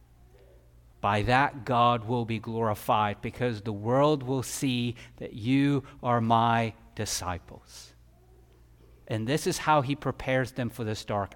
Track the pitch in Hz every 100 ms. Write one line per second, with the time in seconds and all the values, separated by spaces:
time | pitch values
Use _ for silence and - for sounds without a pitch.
0 | _ - - - - - - - - -
1 | 104 104 104 123 139 139 113 120 120 120
2 | 110 123 113 110 113 113 113 104 - 113
3 | 104 104 120 - 123 107 107 101 110 131
4 | 147 151 127 135 120 - 139 123 120 117
5 | - - - 123 113 135 143 139 135 -
6 | 127 120 113 117 117 117 113 - - -
7 | 107 - 90 87 - - - - - -
8 | _ _ - - - _ - - - -
9 | - 110 110 156 190 - - 156 127 143
10 | 135 - - 131 123 - 120 - 110 107
11 | - 104 98